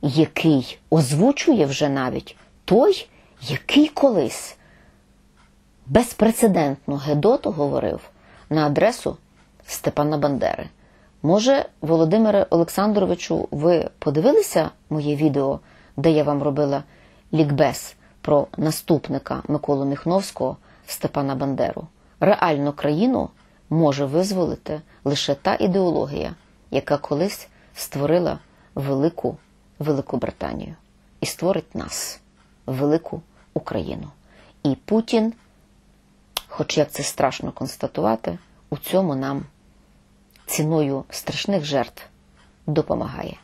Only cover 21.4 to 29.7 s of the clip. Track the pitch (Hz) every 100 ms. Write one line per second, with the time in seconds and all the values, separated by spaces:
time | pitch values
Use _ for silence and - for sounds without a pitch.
21.4 | 139 127 123 - 160 _ _ _ 180 208
22.4 | 180 147 143 147 147 151 240 247 73 _
23.4 | _ _ _ 156 160 139 139 151 190 190
24.4 | 160 - - 151 - - 139 143 - -
25.4 | - - 202 185 180 151 143 143 78 170
26.4 | _ _ _ 131 - 147 - 143 185 -
27.4 | - _ _ - - 143 143 170 165 147
28.4 | _ _ _ - 139 135 151 - - 151
29.4 | _ _ _